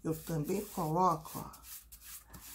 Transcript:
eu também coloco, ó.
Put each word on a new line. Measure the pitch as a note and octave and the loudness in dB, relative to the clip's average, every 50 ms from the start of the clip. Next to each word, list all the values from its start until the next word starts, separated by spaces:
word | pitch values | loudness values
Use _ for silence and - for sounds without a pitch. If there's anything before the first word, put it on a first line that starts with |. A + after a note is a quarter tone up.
| - | -2
eu | D#3 D#3+ D#3+ - | -2 -2 -2 -2
também | - E3 D#3 D3 D3 F#3+ G3+ G#3 | -2 0 0 2 2 2 0 0
coloco, | - - - F3 D3+ D#3 E3+ F#3 F3+ E3 D#3 D#3 - - C3+ | -2 -2 0 2 4 6 6 6 6 6 4 0 -8 -8 -8
ó. | - - - - - - - - - - - - - - - - - - - - - - - | -8 -8 -10 -14 -16 -14 -14 -14 -14 -16 -18 -18 -14 -14 -14 -14 -14 -16 -18 -16 -16 -14 -16